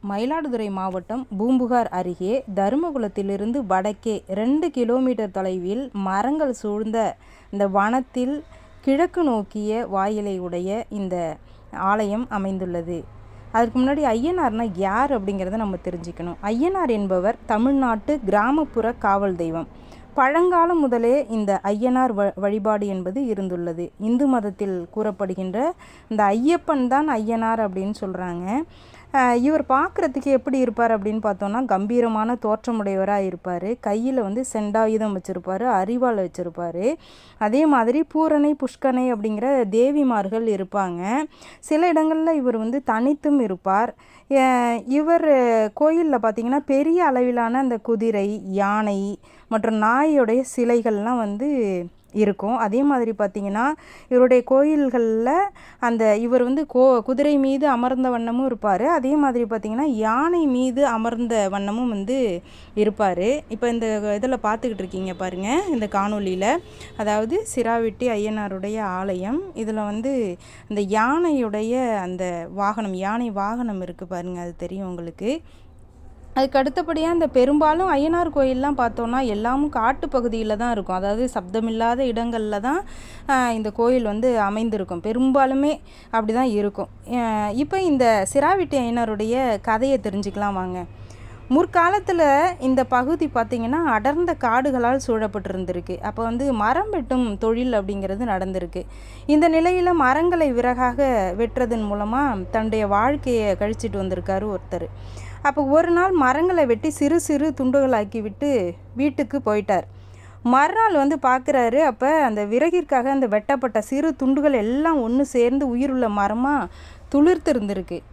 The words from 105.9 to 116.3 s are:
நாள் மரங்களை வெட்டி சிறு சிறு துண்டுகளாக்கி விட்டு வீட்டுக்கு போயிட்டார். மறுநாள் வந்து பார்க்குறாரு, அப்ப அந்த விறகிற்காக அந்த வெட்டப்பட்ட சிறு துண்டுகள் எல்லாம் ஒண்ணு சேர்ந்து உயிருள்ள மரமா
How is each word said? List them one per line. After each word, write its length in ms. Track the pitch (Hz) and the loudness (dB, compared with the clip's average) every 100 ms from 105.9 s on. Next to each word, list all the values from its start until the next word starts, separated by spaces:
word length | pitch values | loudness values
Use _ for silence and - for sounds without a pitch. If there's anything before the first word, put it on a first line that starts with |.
நாள் 200 | 339 370 | 4 4
மரங்களை 540 | 359 262 294 359 349 277 | 4 4 4 2 2 2
வெட்டி 240 | 226 320 | 2 0
சிறு 300 | - 285 330 | 0 2 2
சிறு 340 | - 294 311 285 | 2 0 0 0
துண்டுகளாக்கி 600 | 254 277 269 226 208 226 | 0 2 2 2 -2 -6
விட்டு 520 | 214 202 294 262 180 170 - 233 | -8 -4 0 0 0 -6 -14 -2
வீட்டுக்கு 460 | 285 269 262 277 240 | -2 0 -2 -2 0
போயிட்டார். 380 | 208 202 190 - - - - - - | 0 2 0 -2 -16 -20 -20 -20 -6
மறுநாள் 500 | 240 254 302 427 440 | 2 4 4 2 2
வந்து 240 | 330 277 320 | 4 2 2
பார்க்குறாரு, 580 | 262 254 254 277 233 254 | 2 2 2 2 4 4
அப்ப 440 | 311 220 262 311 | 2 2 0 2
அந்த 220 | 269 208 208 | 2 0 0
விறகிற்காக 580 | 233 320 359 330 262 | 2 2 0 0 0
அந்த 240 | 254 277 254 | 2 0 2
வெட்டப்பட்ட 540 | 214 214 277 254 214 | 0 0 -2 0 -2
சிறு 340 | - 269 320 - | -2 0 0 0
துண்டுகள் 380 | 262 269 294 | 0 2 2
எல்லாம் 540 | 262 208 262 320 311 226 | 2 0 0 2 0 0
ஒண்ணு 140 | 247 | 0
சேர்ந்து 460 | 277 247 240 269 277 | 0 2 2 2 0
உயிருள்ள 420 | 240 269 262 233 | 0 0 0 0
மரமா 580 | 202 202 | 0 0